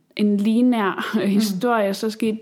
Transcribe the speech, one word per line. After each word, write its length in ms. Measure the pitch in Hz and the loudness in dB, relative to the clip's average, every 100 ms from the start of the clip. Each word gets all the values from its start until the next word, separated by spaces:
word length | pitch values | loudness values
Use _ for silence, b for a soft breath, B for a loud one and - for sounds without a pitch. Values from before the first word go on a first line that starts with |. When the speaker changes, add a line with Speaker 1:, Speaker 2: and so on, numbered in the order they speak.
| _ - | _ -2
Speaker 1:
en 200 | 208 202 | 0 2
lineær 760 | 208 220 247 233 196 - - | 2 2 2 2 0 -4 -4
<laughs> 40 | |
Speaker 2:
Mm. 60 | 220 202 | -2 0
Speaker 1:
historie, 640 | 202 220 185 247 233 196 | 2 0 -2 0 0 0
så 160 | 196 220 | -2 -4
skete 280 | 214 226 220 | -2 -4 -2